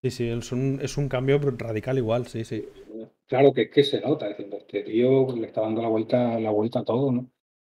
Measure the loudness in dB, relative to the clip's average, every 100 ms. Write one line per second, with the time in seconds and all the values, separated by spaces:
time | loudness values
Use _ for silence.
0 | -6 -4 -4 -4 -4 -2 -2 -2 -4 -4
1 | -2 -2 2 2 2 -4 -4 -4 -2 -2
2 | 0 0 -2 -8 -6 -8 -10 -16 -18 -16
3 | -16 _ -2 6 6 6 2 4 2 2
4 | -2 -2 -4 -8 -12 -12 -8 -8 -2 2
5 | 4 4 2 -2 -6 -4 -2 -2 0 0
6 | 0 0 2 0 0 0 0 -2 -2 0
7 | 0 -2 -4 _ _ _ _